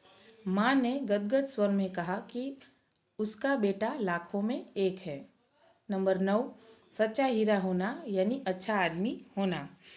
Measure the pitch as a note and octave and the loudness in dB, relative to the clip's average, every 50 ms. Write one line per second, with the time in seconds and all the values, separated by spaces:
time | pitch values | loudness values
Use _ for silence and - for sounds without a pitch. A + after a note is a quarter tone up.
0 | _ - - - - - - - - G3 F#3 G3 G#3+ B3 C#4 C4+ A#3+ A#3 C4 C#4+ | _ -20 -20 -20 -20 -20 -18 -10 -4 -2 0 2 4 4 4 4 2 2 0 -2
1 | C4+ G3+ G3+ G#3 G3+ G#3 C4 C4+ C#4 C#4 - G#3+ G#3 G3+ G3+ G3 G3 F#3 F#3 F3+ | 0 0 0 0 0 2 2 2 2 0 0 0 2 2 2 2 0 -2 -2 -4
2 | E3+ F3 F#3 A3 A#3 - - A#3+ B3+ C#4 C#4 - - - _ _ _ _ _ _ | -4 -4 -4 -6 -6 -8 -8 -8 -6 -8 -8 -12 -18 -20 _ _ _ _ _ _
3 | _ _ _ - G#3+ G#3+ - - - C4+ C#4 B3+ G#3 G3 F#3+ G3 - A#3 D4 D4 | _ _ _ -4 -2 -2 -2 -2 0 0 2 2 2 0 0 0 -2 -4 -2 -2
4 | G#3+ F3+ E3+ E3+ - - - G3+ G3+ A3 C4 - - - - G3+ G3 F#3 F#3 F#3 | -2 -2 -2 -2 -4 -4 -4 -2 -2 -2 -2 -4 -6 -8 -2 0 0 0 0 -2
5 | - E3+ C#3+ C#3 - - _ _ _ _ _ _ _ _ _ _ _ - G3+ F#3+ | -8 -10 -10 -10 -12 -16 _ _ _ _ _ _ _ _ _ _ _ -4 -2 0
6 | F#3+ F#3+ F#3+ F#3 F#3+ G3 G3+ G#3+ C4+ C#4 - - - - - - _ - - - | 2 2 2 2 2 2 2 2 0 -2 -8 -16 -20 -20 -20 -20 _ -8 0 0
7 | A3 A3 A3 - C4+ C4 A#3+ A3 A3 G#3+ G#3 G3 F#3 F#3 F#3 F3+ F3+ G#3+ C#4 E4+ | 0 2 2 2 2 2 2 2 4 4 2 2 2 0 0 0 0 -2 -4 -6
8 | E4 B3 G3 F#3 F#3+ G#3+ B3+ C#4 - F#3+ F#3 F#3 - A3+ G#3+ G3 F3+ E3 D#3+ E3+ | -6 -2 0 2 2 2 0 -2 -2 -4 -2 -2 0 0 2 2 2 2 0 -2
9 | G3 B3+ F4+ - - - - G3 G3 F#3+ E3+ D3 C#3 - - _ - - - | -2 -2 -4 -6 -10 -10 -4 -2 -2 -2 -2 -4 -6 -10 -16 _ -20 -20 -20